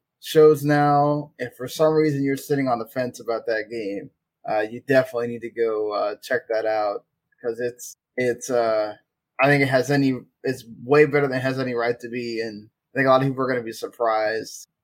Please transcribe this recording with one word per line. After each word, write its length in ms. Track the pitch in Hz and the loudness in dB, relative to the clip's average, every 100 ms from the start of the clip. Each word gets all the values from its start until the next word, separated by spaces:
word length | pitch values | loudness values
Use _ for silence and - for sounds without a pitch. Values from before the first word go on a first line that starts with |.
| _ _ | _ _
shows 440 | - 160 156 147 | 0 8 8 6
now. 680 | 147 147 147 143 147 147 147 - | 4 4 4 4 4 0 -4 -10
If 160 | 123 - | -10 -10
for 120 | 127 | -8
some 260 | - 156 | 2 2
reason 280 | 156 156 139 | 4 2 2
you're 120 | 139 139 | -2 -2
sitting 320 | - 139 131 | -2 0 0
on 100 | 117 | -2
the 60 | 110 | -4
fence 320 | 131 123 120 | -6 -6 -6
about 260 | 113 113 117 | -6 -4 -2
that 240 | 110 107 | -4 -4
game, 400 | 117 101 101 - _ _ _ - | -6 -6 -8 -10 _ _ _ -4
uh, 120 | 107 | -2
you 200 | 110 120 - | -2 -6 2
definitely 420 | 131 127 120 120 | 2 2 -2 -6
need 140 | 117 | -6
to 80 | 117 | -8
go, 420 | 117 113 107 107 | -2 -2 0 -2
uh, 240 | 104 104 107 | -2 -4 -6
check 260 | - 123 - | -4 -4 -2
that 160 | 110 110 | -2 0
out, 380 | 107 104 104 _ _ _ _ | 0 -2 -4 _ _ _ _
'cause 180 | 123 113 | -8 -4
it's, 340 | 123 - - - _ - | -6 -8 -18 -20 _ -4
it's, 320 | 123 120 - | -2 -2 -2
uh, 440 | 123 113 110 107 107 _ _ _ - | 0 2 0 -2 -8 _ _ _ -2
I 60 | 139 | 2
think 140 | 143 | 2
it 60 | 135 | 2
has 220 | 135 139 | 0 0
any, 280 | 143 135 127 - _ | 0 0 -2 -8 _
it's 200 | 135 123 117 117 | -6 -6 -10 -10
way 200 | 123 147 151 | 2 4 4
better 200 | 143 139 | 2 0
than 100 | 127 | -2
it 40 | |
has 160 | 131 131 | -4 -4
any 160 | 127 | -4
right 240 | 117 117 117 | -2 -2 -4
to 80 | 120 | -6
be, 320 | 123 120 113 | -8 -6 -6
and 300 | 113 104 110 _ _ | -8 -10 -18 _ _
I 40 | 127 | 0
think 80 | 135 | 4
a 40 | |
lot 120 | 131 | 4
of 60 | 135 | 2
people 160 | 131 | -2
are 40 | 127 | -2
gonna 140 | 123 | -2
be 100 | 113 | -6
surprised, 960 | 110 107 - 117 110 107 110 110 - - _ | -10 -10 -4 0 0 0 -4 -8 -16 -20 _